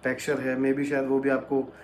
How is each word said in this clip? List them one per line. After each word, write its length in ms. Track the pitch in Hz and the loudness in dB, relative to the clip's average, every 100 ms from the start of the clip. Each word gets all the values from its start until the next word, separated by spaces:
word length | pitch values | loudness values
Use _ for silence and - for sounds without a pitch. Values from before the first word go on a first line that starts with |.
texture 360 | 135 127 - 135 | -2 -4 -2 -2
है, 180 | 131 127 | -2 0
maybe 260 | 135 135 | 2 2
शायद 240 | 143 143 135 | 0 0 2
वो 120 | 135 | 2
भी 100 | 135 | 2
आपको 320 | 135 - 139 131 - | 0 0 -2 -2 -10